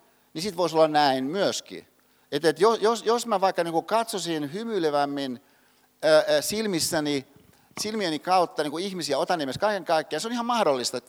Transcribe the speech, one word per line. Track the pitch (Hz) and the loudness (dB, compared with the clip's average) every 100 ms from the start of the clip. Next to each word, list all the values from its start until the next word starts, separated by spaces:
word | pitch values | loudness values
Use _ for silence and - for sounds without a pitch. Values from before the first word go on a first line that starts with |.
| _ _ _ | _ _ _
niin | 160 | -8
sit | 202 170 | -6 -2
voisi | 170 | 0
olla | 160 156 | 4 6
näin | 151 143 131 | 6 4 2
myöskin. | 131 190 151 - - 85 - _ _ _ - | -2 0 0 -2 -10 -16 -16 _ _ _ -6
Et, | 147 | 0
et | 160 151 | 2 4
jos, | 214 208 | 2 4
jos, | 208 226 | 0 0
jos | 208 233 | 0 -2
mä | 233 202 | 0 0
vaikka | 190 180 | 0 0
niinku | 170 165 | -2 -2
katsoisin | 156 220 226 196 165 156 143 | 0 -2 0 -6 -4 -4 -4
hymyilevämmin, | 190 233 202 156 143 143 143 135 120 _ _ _ _ _ - | -8 -6 -2 0 0 0 -4 -6 -8 _ _ _ _ _ -2
ää, | 156 156 151 | 4 6 6
ää, | 151 | 0
silmissäni, | - 208 214 165 - 165 147 143 - _ _ _ _ - | 0 -2 -2 -2 0 -2 0 -2 -6 _ _ _ _ -8
silmieni | 208 220 180 151 | -6 -2 -2 -4
kautta | 175 185 165 - | 0 2 2 -2
niinku | 147 156 | -4 -4
ihmisiä | 196 185 143 139 | -6 -6 -2 -2
Otaniemessä | 175 175 135 - | 0 -2 -2 -2
kaiken | 208 202 | -2 -2
kaikkiaan, | 156 160 151 151 | 0 0 0 -6
se | 226 | -6
on | |
ihan | 240 | -6
mahdollista | 233 233 170 131 117 127 | -2 0 2 2 -2 -6